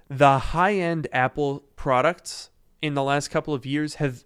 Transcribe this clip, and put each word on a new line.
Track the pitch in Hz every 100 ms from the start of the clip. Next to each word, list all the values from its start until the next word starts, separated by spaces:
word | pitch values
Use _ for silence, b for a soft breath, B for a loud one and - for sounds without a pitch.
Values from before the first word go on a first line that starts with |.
| -
the | 135 139 135
high-end | - 160 190 202 170 165 143
Apple | 127 127 - 143 139 - -
products | 143 127 147 180 - - - _ _ -
in | 151
the | 143
last | 139 143 139
couple | 160 151
of | 143
years | 117 147 151 -
have, | 147 120